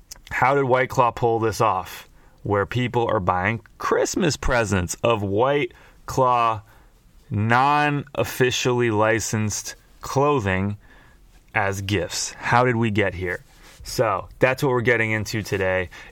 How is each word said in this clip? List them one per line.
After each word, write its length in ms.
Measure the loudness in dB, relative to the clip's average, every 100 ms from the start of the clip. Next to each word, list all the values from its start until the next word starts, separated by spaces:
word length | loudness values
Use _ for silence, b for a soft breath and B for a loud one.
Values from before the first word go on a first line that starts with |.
| -20 -20 -10
how 240 | -2 2
did 120 | 2 2
White 240 | 2 2
Claw 200 | 2 0
pull 300 | 2 0 0
this 220 | 0 2
off, 460 | 0 0 -4 -12 -20 b b b
where 240 | -2 0 0
people 400 | -2 -2 0 0
are 120 | 0
buying 420 | 0 0 0 -2 -8 -10
Christmas 580 | -2 0 0 0 0 0
presents 580 | 0 0 2 0 -2 -2
of 200 | 0 0
White 500 | 0 0 2 0 -2 B B B -8
Claw 560 | 0 2 2 2 -2 b b b b -20 -20 -8
non-officially 1600 | -2 2 4 4 4 2 0 -4 -4 -4 0 0 2 0 2 2
licensed 840 | 2 2 2 0 -2 -2 -4 -10 -16 _ -18
clothing 760 | -6 0 2 2 0 0 -2 -6 b b b b b b _ -2
as 260 | -2 -2
gifts? 520 | -2 -2 -2 -6 -8
How 320 | -8 0 2 2
did 100 | 2
we 160 | 0
get 220 | 0 0
here? 300 | -2 -6 -6 -10 B B B
So 460 | -8 -2 0 -2 -6 0
that's 240 | 0 2
what 60 | 0
we're 120 | 2
getting 300 | 2 2 2
into 320 | -2 -4 -6
today. 460 | -4 -2 0 0 -2 B B